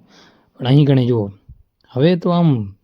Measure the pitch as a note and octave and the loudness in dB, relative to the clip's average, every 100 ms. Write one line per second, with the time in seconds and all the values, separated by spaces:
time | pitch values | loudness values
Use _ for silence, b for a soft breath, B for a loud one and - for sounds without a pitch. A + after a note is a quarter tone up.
0 | b b b b b _ A#2+ C#3 C#3+ C3+ | b b b b b _ 0 2 4 2
1 | B2 A#2+ G2+ G2 _ - _ _ _ B2+ | 0 -2 -4 -10 _ -20 _ _ _ -2
2 | D#3 F3+ F3+ F3 E3 C3 G2+ G2 | -2 0 -2 0 0 0 -6 -14